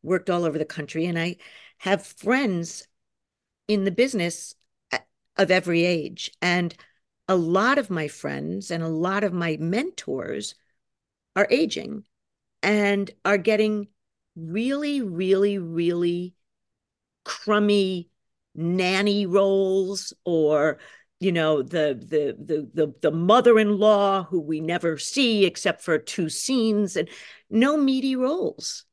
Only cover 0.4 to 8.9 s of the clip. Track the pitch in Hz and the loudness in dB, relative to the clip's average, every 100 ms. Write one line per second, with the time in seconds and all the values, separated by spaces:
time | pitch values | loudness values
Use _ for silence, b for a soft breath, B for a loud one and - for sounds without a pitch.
0.4 | 170 151 151 - 147 160 175 170 170 175 | -2 -2 -6 -8 -8 -4 -2 -2 -4 -6
1.4 | B B B B - 196 - - 196 262 | B B B B -2 -2 -2 -8 -2 0
2.4 | 254 175 165 - - _ _ _ _ _ | 0 -2 -6 -12 -20 _ _ _ _ _
3.4 | _ _ - 214 190 180 269 220 175 - | _ _ -2 0 0 2 0 0 -4 -6
4.4 | - - _ _ _ - _ _ _ - | -14 -20 _ _ _ -8 _ _ _ 0
5.4 | 190 180 175 170 175 165 - - - _ | 2 2 2 2 2 0 -4 -10 -14 _
6.4 | 180 175 170 - b b _ _ - 185 | 0 0 -2 -6 b b _ _ 0 0
7.4 | 165 185 233 285 208 175 151 - 143 139 | 2 2 4 2 0 -4 -6 -8 -8 -6
8.4 | 151 190 190 170 165 | -6 -8 -6 -6 -4